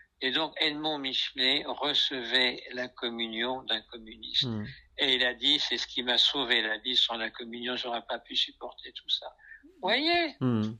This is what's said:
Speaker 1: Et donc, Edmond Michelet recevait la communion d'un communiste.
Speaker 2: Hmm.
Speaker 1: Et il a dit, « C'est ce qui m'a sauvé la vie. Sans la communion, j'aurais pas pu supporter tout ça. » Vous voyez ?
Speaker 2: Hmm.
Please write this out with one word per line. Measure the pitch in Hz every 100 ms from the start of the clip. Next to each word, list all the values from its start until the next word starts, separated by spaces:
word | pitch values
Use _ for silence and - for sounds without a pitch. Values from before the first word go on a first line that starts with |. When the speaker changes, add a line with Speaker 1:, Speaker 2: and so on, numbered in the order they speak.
| - -
Speaker 1:
Et | 131
donc, | 135 156 -
Edmond | 156 147 156 151
Michelet | 135 123 - 135 127 143 143
recevait | 120 139 160 - 135 117 131 123 - -
la | 123 120
communion | - 120 113 113 113 123 131
d'un | - 113
communiste. | - 120 110 - - -
Speaker 2:
Hmm. | 131 110 110 135 - -
Speaker 1:
Et | 139 127
il |
a | 123
dit, « | 117 135 147
C'est | - 117
ce | -
qui | -
m'a | 123 117
sauvé | - 147 123 120
la | 110 107
vie. | 127 123
Sans | - 117
la | 113
communion, | - 117 117 120 123
j'aurais | 123 120 -
pas | 120
pu | - 135
supporter | - - 123 - 120
tout | - -
ça. » | - - - - -
Vous | 302 359
voyez ? | 190 240 320 349 330 -
Speaker 2:
Hmm. | 127 113 107 113